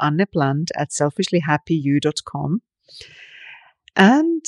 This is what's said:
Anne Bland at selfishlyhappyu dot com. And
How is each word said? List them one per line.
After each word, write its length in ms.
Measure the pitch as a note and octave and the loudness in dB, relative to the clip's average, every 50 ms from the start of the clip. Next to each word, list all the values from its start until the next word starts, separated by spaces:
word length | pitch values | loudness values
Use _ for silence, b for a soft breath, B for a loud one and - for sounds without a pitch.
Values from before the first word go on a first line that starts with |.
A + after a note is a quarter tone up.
Anne 240 | D3 D3 D3+ E3 G3+ - | -2 0 0 0 -2 -2
Bland 380 | - E3+ C#3 C3+ C#3 D3 E3+ - - | 0 -2 0 0 0 -2 -4 -4 -6
at 160 | - D3+ - | -6 -6 -6
selfishlyhappyu 1080 | - - D3 D3 - - F#3 - F#3 F3 C#3+ D3+ D3+ D3 - - D#3+ D#3 C#3 C#3 C#3+ C#3+ | -4 -2 -2 -2 -2 -2 -4 -2 -2 -2 0 0 -2 -2 -2 -2 -4 -2 0 0 0 0
dot 200 | - D3+ - - - | 0 -2 -4 -6 -10
com. 360 | - - C#3+ D3 C#3+ F3 A#3+ - _ _ _ B B B B B B B B B B B B B B B B B B B B _ - - | -10 -8 -6 -4 -4 -4 -4 -6 _ _ _ B B B B B B B B B B B B B B B B B B B B _ -4 2
And 480 | - F#3+ G#3 B3+ D4 D#4 E4+ E4+ D#4 - | 4 6 6 6 6 4 2 0 -2 -4